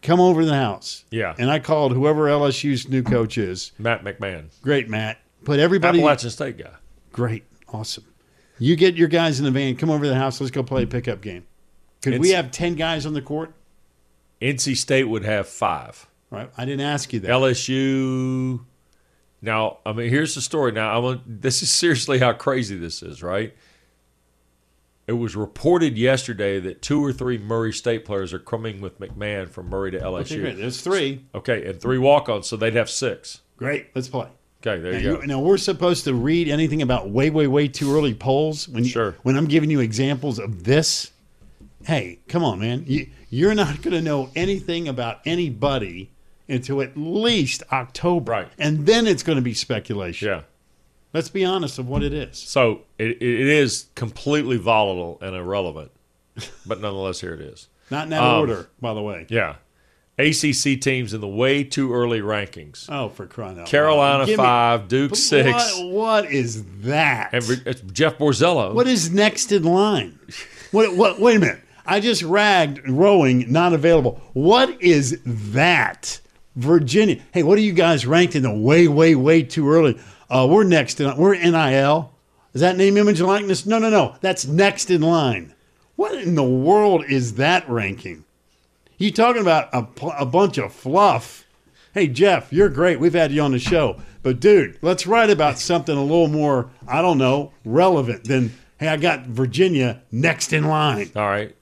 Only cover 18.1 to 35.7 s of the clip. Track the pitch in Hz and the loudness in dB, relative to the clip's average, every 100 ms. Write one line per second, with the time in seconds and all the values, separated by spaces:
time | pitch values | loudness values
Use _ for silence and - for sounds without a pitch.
18.1 | 131 131 131 131 123 - _ _ _ _ | -2 -4 -4 -4 -6 -12 _ _ _ _
19.1 | _ _ _ 101 110 110 - - 107 117 | _ _ _ -6 -4 -4 -6 -8 -6 -2
20.1 | 131 151 - - 160 131 110 110 113 123 | -2 -2 -6 -6 -2 -2 -2 -2 -2 -2
21.1 | 127 127 107 131 123 - - 170 131 - | -6 -10 -6 -4 -2 -2 0 0 0 0
22.1 | 131 127 107 - 131 110 98 82 - 85 | 0 2 0 -2 -2 -4 -8 -10 -12 -16
23.1 | 73 85 95 110 _ _ _ _ _ _ | -12 -6 -6 -6 _ _ _ _ _ _
24.1 | _ _ _ _ _ _ _ _ _ - | _ _ _ _ _ _ _ _ _ -8
25.1 | 117 113 98 104 - 156 180 165 110 123 | -4 -4 -6 -8 -4 0 2 0 0 0
26.1 | 131 131 104 101 98 92 - - 147 143 | 0 -2 -4 -4 -4 -6 -12 -4 -2 -2
27.1 | 127 127 120 104 113 113 110 120 113 110 | -4 -4 -6 -4 -4 -4 -4 -4 -4 -4
28.1 | 101 92 87 - 113 110 98 98 _ 95 | -6 -6 -10 -8 -8 -8 -10 -14 _ -16
29.1 | 101 104 104 90 - 87 95 98 92 92 | -10 -8 -8 -10 -14 -10 -6 -6 -6 -6
30.1 | 90 123 151 98 95 113 123 - 196 139 | -8 -8 -8 -8 -8 -10 -8 -4 -2 -2
31.1 | 135 - 101 - 113 - 90 117 127 131 | -6 -14 -12 -6 -6 -6 -8 -4 0 4
32.1 | 147 139 104 - 110 113 113 110 - 127 | 2 2 -6 -6 -4 -2 0 -2 -4 -6
33.1 | - - - _ _ 123 147 - 131 127 | -6 -14 -20 _ _ -6 -6 -8 -10 -8
34.1 | 135 113 _ _ _ 117 98 85 92 120 | -8 -10 _ _ _ -6 -6 -4 -4 -2
35.1 | 156 143 135 151 196 196 | -4 -4 -2 2 2 0